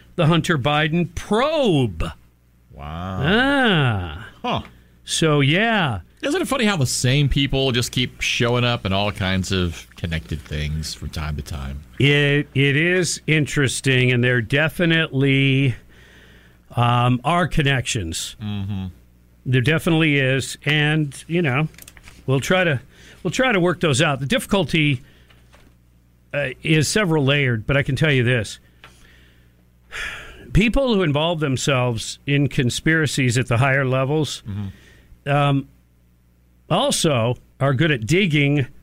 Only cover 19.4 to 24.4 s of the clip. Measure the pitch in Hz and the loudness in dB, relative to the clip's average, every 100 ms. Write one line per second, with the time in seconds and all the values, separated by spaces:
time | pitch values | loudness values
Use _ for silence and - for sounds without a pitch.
19.4 | 139 127 127 156 185 160 160 143 131 135 | -2 0 2 0 2 2 4 2 2 0
20.4 | 127 - 143 151 147 156 147 - - 165 | -4 -6 -2 0 2 0 -2 -8 -6 -2
21.4 | 160 123 160 - - - - - - 135 | 0 0 -2 -6 -20 -20 -20 -12 -2 -2
22.4 | - 185 175 131 - - - - 180 - | 2 2 2 -2 -6 -20 -20 -8 -6 0
23.4 | 254 202 175 165 165 127 160 135 135 254 | 2 2 2 2 0 2 2 0 -2 -4